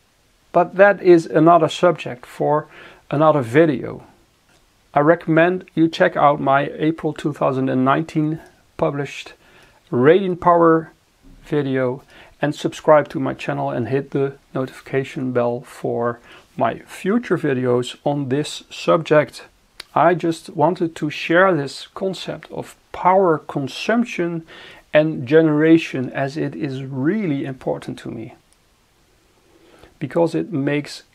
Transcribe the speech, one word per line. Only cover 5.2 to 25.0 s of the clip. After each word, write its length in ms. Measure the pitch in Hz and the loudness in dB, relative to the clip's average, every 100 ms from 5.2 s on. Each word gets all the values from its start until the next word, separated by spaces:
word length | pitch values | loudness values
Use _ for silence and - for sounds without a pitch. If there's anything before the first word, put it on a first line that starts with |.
| - 160 170 185 - | 2 4 4 2 -4
you 140 | - 165 | 0 0
check 300 | - 180 - | 2 0 4
out 240 | 143 147 | 2 4
my 280 | 139 139 143 - | 2 2 0 -4
April 360 | 156 160 160 | -4 -2 -4
two 200 | 147 156 | -4 -6
thousand 360 | 139 147 131 131 | -2 -2 0 0
and 140 | 131 131 | 0 2
nineteen 560 | 147 160 160 151 160 - _ _ - | 2 0 -2 -2 -4 -12 _ _ -4
published 560 | 160 143 135 - - - _ _ _ _ _ | -4 -4 -8 -12 -18 -20 _ _ _ _ _
radiant 520 | 120 135 185 196 175 | 2 4 4 2 0
power 500 | 175 170 165 160 160 _ _ _ - - - | 2 4 6 4 0 _ _ _ -20 -20 -6
video 580 | 147 135 131 127 139 - - - _ | -4 -2 -2 -2 -6 -12 -20 -20 _
and 120 | 147 | -6
subscribe 540 | 151 160 - - 151 - | -4 -6 -2 4 4 2
to 100 | 139 | -4
my 140 | 135 | -6
channel 360 | 131 - 143 139 | -6 -8 -6 -6
and 180 | 135 113 | -6 -4
hit 240 | 135 135 | -4 -4
the 240 | 143 139 135 _ | -4 -4 -6 _
notification 800 | 143 131 - - 135 135 151 127 | -8 -8 -10 -6 -4 -4 -6 -4
bell 300 | 123 120 120 | -2 -2 -4
for 580 | - - 135 120 120 117 - - _ - | -10 -10 -6 -4 -4 -6 -12 -20 _ -4
my 220 | 120 - | -4 -4
future 580 | - - 185 233 247 170 | -12 -8 -2 -2 -2 -2
videos 580 | 151 127 127 123 123 - | -2 -2 0 0 -2 -6
on 260 | 147 143 135 | -4 -4 -2
this 340 | 139 147 - - | -4 -4 -10 -16
subject. 760 | - - 170 156 - 113 - - _ _ - - 135 | -8 0 0 2 2 2 -4 -20 _ _ -20 -4 2
I 180 | 160 | 2
just 360 | 175 170 160 - | 2 -2 -6 -8
wanted 460 | 151 151 180 165 - | -2 0 0 -4 -4
to 120 | 151 | -8
share 440 | - - 165 190 160 | -6 0 2 4 2
this 320 | 139 - - | -4 -10 -16
concept 580 | - 190 170 - 156 - | -8 -8 -8 -10 -14 -14
of 240 | - - - _ | -14 -14 -18 _
power 460 | - 180 185 185 151 | -4 2 4 4 0
consumption 1080 | - 156 135 - - 233 233 - 170 170 160 - - - _ | -2 -8 -8 -6 -2 -2 -2 -4 -6 -6 -10 -18 -20 -20 _
and 320 | 151 | 2